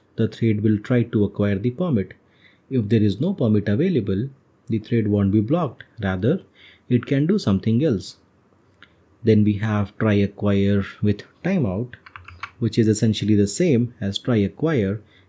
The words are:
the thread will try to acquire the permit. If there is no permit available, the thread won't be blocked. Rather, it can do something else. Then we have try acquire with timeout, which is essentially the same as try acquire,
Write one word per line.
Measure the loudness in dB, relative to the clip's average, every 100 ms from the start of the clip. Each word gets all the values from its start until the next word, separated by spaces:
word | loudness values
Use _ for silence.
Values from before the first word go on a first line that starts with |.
| _ -4
the | -4
thread | -2 -2 0
will | 0 0
try | 0 0
to | 0 0
acquire | 0 0 -2 -2
the | -4
permit. | -4 -2 -2 -4 -10 _ _ _ _ -8
If | -4 0
there | 2
is | 2 0
no | -2
permit | -2 0 0 0
available, | 0 0 -2 -2 -4 -6 -10 _ _ -8
the | -6
thread | -2 -2 0
won't | 2 2
be | 2
blocked. | 0 -2 -2 -8 -20 -8
Rather, | -4 -2 -2 -2 -6 _ -20 -16 -2
it | -2 0
can | 0 0
do | 0
something | 0 0 2 0
else. | 0 -2 -6 -18 _ _ _ _ _ _ -20 _ _ _
Then | 2 4
we | 4
have | 2 0 -2 -2 -2
try | 2
acquire | 2 2 0 0 2 2 0 -2 -2
with | -2 -2 -6 _
timeout, | -4 -2 -2 -4 -8 -12 -20 -20 -20 -20 -18 -6
which | -2 2
is | 2
essentially | 2 2 0 2 2
the | 2
same | 2 2 2 0 -4
as | -6 -4
try | -2 0
acquire, | 0 -2 -2 0 -2 -4 -10 _